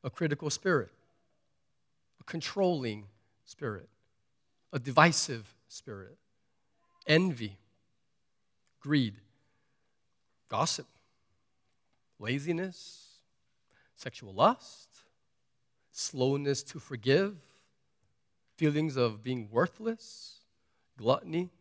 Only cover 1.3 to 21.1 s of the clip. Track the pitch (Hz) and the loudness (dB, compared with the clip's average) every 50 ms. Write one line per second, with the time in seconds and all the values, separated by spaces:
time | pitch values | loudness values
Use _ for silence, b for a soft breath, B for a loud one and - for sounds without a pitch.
1.3 | _ _ _ _ _ _ _ _ _ _ _ _ _ _ _ _ _ _ - - | _ _ _ _ _ _ _ _ _ _ _ _ _ _ _ _ _ _ -16 -10
2.3 | - 170 - - - 202 190 180 175 147 127 113 104 107 104 101 _ _ _ _ | -8 -8 -8 -6 -2 2 2 2 2 0 -2 -4 -4 -6 -10 -16 _ _ _ _
3.3 | _ _ _ - - _ 147 117 104 95 - - _ _ _ _ _ _ _ _ | _ _ _ -20 -14 _ -6 -6 -6 -6 -12 -18 _ _ _ _ _ _ _ _
4.3 | _ _ _ _ _ _ _ _ - 143 117 139 127 151 151 170 147 - - - | _ _ _ _ _ _ _ _ -8 -6 -6 2 8 8 8 8 8 4 -2 -2
5.3 | 131 113 104 - - _ _ _ - - - - 107 98 95 - - _ _ _ | -4 -10 -10 -16 -20 _ _ _ -20 -18 -14 -12 -14 -12 -14 -16 -20 _ _ _
6.3 | _ _ _ _ _ _ _ _ _ _ _ _ _ _ - - 147 165 185 190 | _ _ _ _ _ _ _ _ _ _ _ _ _ _ 0 4 4 4 4 2
7.3 | 147 117 113 101 95 - _ _ _ _ _ _ _ _ _ _ _ _ _ _ | -2 -4 -8 -10 -10 -14 _ _ _ _ _ _ _ _ _ _ _ _ _ _
8.3 | _ _ _ _ _ _ _ _ _ _ - 139 151 147 127 107 101 - - _ | _ _ _ _ _ _ _ _ _ _ -4 0 2 2 2 0 -4 -10 -20 _
9.3 | _ _ _ _ _ _ _ _ _ _ _ _ _ _ _ _ _ _ _ _ | _ _ _ _ _ _ _ _ _ _ _ _ _ _ _ _ _ _ _ _
10.3 | _ _ _ _ - 110 147 165 - - - _ _ _ _ _ _ _ _ _ | _ _ _ _ -2 -2 0 0 -2 -6 -8 _ _ _ _ _ _ _ _ _
11.3 | _ _ _ _ _ _ _ _ _ _ _ _ _ _ _ _ _ _ 101 113 | _ _ _ _ _ _ _ _ _ _ _ _ _ _ _ _ _ _ -4 -4
12.3 | 127 143 139 165 170 165 185 190 180 - - - - - - - - _ _ _ | -4 -2 -2 -2 -2 -2 -4 -8 -10 -14 -20 -20 -20 -20 -20 -20 -20 _ _ _
13.3 | _ _ _ _ _ _ _ b b b b b b - - 131 - - - 101 | _ _ _ _ _ _ _ b b b b b b -14 -14 -12 -12 -12 -18 -12
14.3 | 95 98 117 208 254 - - - - - - _ _ - _ _ _ _ _ _ | 2 4 4 4 4 2 -8 -20 -20 -20 -20 _ _ -20 _ _ _ _ _ _
15.3 | _ _ _ _ _ _ _ _ _ _ _ _ _ - - - - 135 127 131 | _ _ _ _ _ _ _ _ _ _ _ _ _ -8 -8 -6 0 0 2 2
16.3 | 139 143 143 143 139 135 - - - 151 - - 143 117 101 127 135 170 196 202 | 2 0 0 -2 -2 -2 -4 -12 -16 -16 -14 -12 -12 -4 2 4 4 4 4 0
17.3 | 208 160 - _ _ _ _ _ _ _ _ _ _ _ _ _ _ _ _ _ | -4 -12 -20 _ _ _ _ _ _ _ _ _ _ _ _ _ _ _ _ _
18.3 | _ _ _ _ _ - 160 151 143 151 156 160 135 131 123 117 110 107 110 127 | _ _ _ _ _ 0 2 2 2 2 0 0 2 2 2 2 0 -4 -6 -6
19.3 | 127 123 110 104 113 117 160 170 - - 110 - 113 220 - - - - - - | -4 -4 -6 -2 2 2 2 2 -2 -6 -6 -6 -6 -6 -12 -20 -20 -18 -20 -20
20.3 | - - _ _ _ _ _ _ _ _ _ _ _ - 104 117 | -20 -20 _ _ _ _ _ _ _ _ _ _ _ -4 2 2